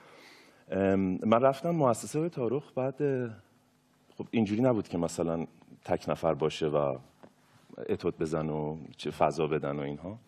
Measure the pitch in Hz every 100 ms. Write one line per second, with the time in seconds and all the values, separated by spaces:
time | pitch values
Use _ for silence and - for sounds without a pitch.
0 | - - - - - - - 95 98 98
1 | 95 92 107 113 135 135 170 170 131 113
2 | 113 151 170 160 117 131 - - 131 135
3 | 143 131 120 104 - _ _ _ _ _
4 | _ - 101 117 101 104 127 113 - 90
5 | 85 - 82 82 80 - - - - 87
6 | - 76 82 76 78 - 78 73 71 65
7 | - _ - _ _ _ _ - - 95
8 | 87 80 80 80 78 76 76 78 - -
9 | 76 - 80 73 76 76 71 73 71 73
10 | 85 113